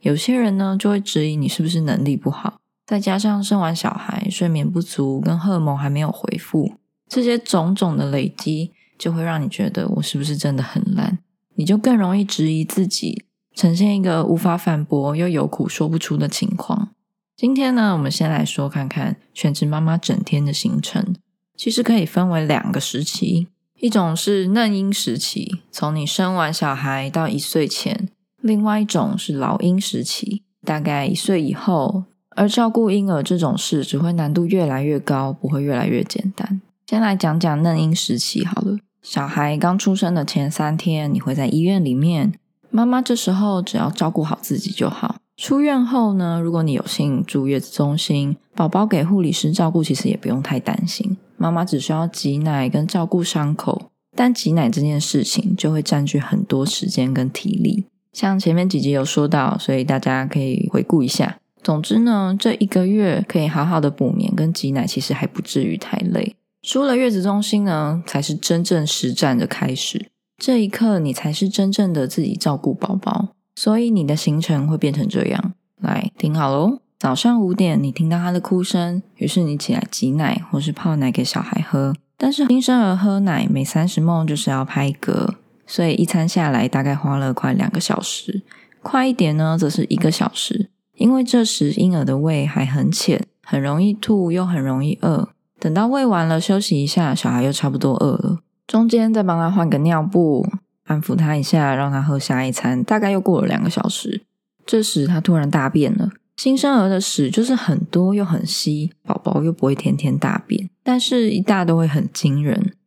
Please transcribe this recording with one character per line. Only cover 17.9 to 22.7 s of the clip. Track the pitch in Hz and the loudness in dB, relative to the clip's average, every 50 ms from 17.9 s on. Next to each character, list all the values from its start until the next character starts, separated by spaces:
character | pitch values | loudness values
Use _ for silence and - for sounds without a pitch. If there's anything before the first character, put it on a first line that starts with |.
| 185 | 2
我 | 160 | 2
们 | 143 135 | 0 -2
先 | 156 - - 160 | -2 -2 -2 -2
来 | 160 - - | 0 0 -2
说 | - - - 139 143 | -2 -2 -4 -4 -2
看 | - 147 135 135 | -2 -4 -4 -4
看 | - 151 135 131 - - _ _ _ | -4 -4 -4 -4 -4 -6 _ _ _
全 | - - 151 143 | -2 -2 -2 0
职 | - - | 0 -2
妈 | 147 151 151 | -2 0 0
妈 | 160 160 160 | 0 0 0
整 | 170 - - 147 - - | 0 0 -2 -2 -2 0
天 | - - 143 147 | 0 0 0 0
的 | 143 151 | 0 -2
行 | - - - - 147 | -2 -2 -2 -2 -2
程。 | 156 - - - - - 180 - _ _ _ _ _ _ _ | -4 -2 -4 -4 -2 -2 -4 -8 _ _ _ _ _ _ _
其 | - - 240 | -6 -6 -2
实 | 220 - 240 | -2 0 2
可 | 233 233 | 2 2
以 | 220 170 | 2 2
分 | 151 - 185 180 185 | 0 0 0 2 2
为 | 175 160 156 | 2 0 0
两 | 151 151 - - - | 0 0 0 0 -2